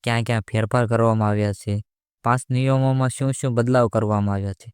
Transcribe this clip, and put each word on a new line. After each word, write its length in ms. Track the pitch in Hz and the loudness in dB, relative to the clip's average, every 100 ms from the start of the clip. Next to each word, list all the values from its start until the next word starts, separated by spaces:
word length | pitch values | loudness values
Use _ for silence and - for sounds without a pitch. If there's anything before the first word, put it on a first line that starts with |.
ક્યાં 180 | - 117 | -2 -2
ક્યાં 180 | 113 117 | 0 -4
ફેરફાર 440 | - 110 110 127 113 | -2 -2 0 0 0
કરવામાં 420 | 113 113 110 107 | 2 2 2 0
આવ્યા 240 | 104 104 | 0 -2
છે, 220 | 98 - 101 - _ _ _ | -4 -4 -6 -6 _ _ _
પાંચ 180 | 120 127 - | -2 -2 0
નિયમોમાં 580 | 127 135 135 135 131 131 | 0 2 2 2 2 -2
શું 240 | - 135 | -2 -4
શું 220 | 131 135 | -2 -2
બદલાવ 320 | 120 120 127 117 | 0 2 2 2
કરવામાં 460 | 113 107 104 101 | 2 0 0 0
આવ્યા 180 | 98 98 | -2 -4
છે 160 | 98 - | -8 -16